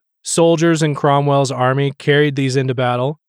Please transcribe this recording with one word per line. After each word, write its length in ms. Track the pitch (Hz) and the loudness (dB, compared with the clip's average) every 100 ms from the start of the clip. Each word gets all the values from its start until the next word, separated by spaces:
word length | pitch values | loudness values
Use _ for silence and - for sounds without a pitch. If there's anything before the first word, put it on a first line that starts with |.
| _ _ | _ _
Soldiers 640 | - - 165 165 170 160 | -6 2 2 4 2 2
in 100 | 156 | 0
Cromwell's 560 | 139 147 143 143 139 135 | -2 0 0 2 0 0
army 400 | 127 127 135 139 - | 0 0 0 -2 -4
carried 380 | - 143 151 139 | 0 2 2 0
these 180 | 135 | -2
into 220 | 135 131 127 | -2 -2 -2
battle. 420 | 123 123 131 151 | -2 -2 -4 -6